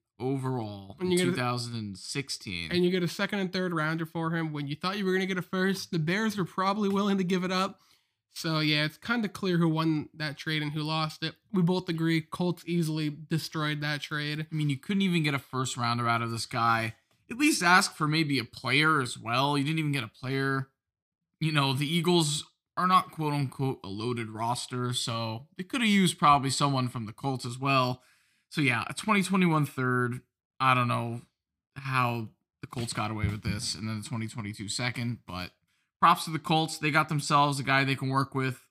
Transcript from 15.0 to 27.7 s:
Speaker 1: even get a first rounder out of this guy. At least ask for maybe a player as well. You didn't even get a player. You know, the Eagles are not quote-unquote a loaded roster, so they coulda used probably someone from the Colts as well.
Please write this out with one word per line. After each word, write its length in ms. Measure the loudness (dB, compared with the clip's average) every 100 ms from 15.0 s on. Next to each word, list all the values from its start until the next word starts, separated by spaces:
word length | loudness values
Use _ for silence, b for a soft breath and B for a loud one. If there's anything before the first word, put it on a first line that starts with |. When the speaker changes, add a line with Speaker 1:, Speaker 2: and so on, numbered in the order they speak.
Speaker 1:
even 200 | 2 2
get 120 | 2
a 40 | 0
first 380 | -2 -4 -4 -2
rounder 300 | 0 0 2
out 140 | 0
of 80 | 0
this 160 | -4 -4
guy. 480 | 0 2 2 0 -8 _ _ -10
At 80 | 0
least 240 | 2 4
ask 320 | 4 4 4
for 120 | 0 0
maybe 300 | 2 2 0
a 60 |
player 560 | -4 -6 0 2 4 2
as 180 | 0 -6
well. 380 | -4 0 2 2
You 60 |
didn't 140 | 0 0
even 120 | -2
get 120 | -2
a 40 | -6
player. 600 | -10 -6 -2 0 -2 -4 _ _ _ _ _ _ -4
You 120 | 0
know, 200 | 2 2
the 140 | 0 0
Eagles 580 | 0 4 4 4 -2 -8 _ _ -2
are 100 | 4
not 240 | 4 2
quote-unquote 720 | -4 0 0 0 0 -2 -2
a 40 | -6
loaded 420 | -6 -4 -4 -6
roster, 600 | -4 -2 -2 -4 -4 -2
so 540 | -2 -4 -4 -4 -6 -10 -14
they 80 |
coulda 220 | -6 0 4
used 320 | 6 6 6
probably 320 | 6 6 4
someone 380 | 0 2 2 -2
from 180 | -4 -10
the 60 |
Colts 320 | -6 -4 -4
as 140 | -6 -4
well. 440 | 2